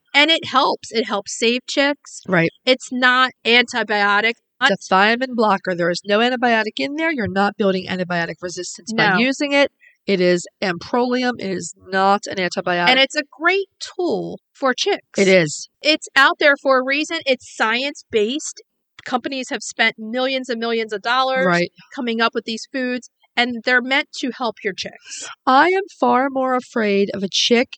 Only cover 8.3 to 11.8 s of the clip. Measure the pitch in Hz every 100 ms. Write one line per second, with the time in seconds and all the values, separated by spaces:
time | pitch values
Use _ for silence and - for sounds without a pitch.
8.3 | 165 180 175 180 - - 226 214 190 254
9.3 | 269 285 277 277 _ _ _ - 196 180
10.3 | 180 - - 202 175 - 247 247 247 247
11.3 | 233 196 185 175 190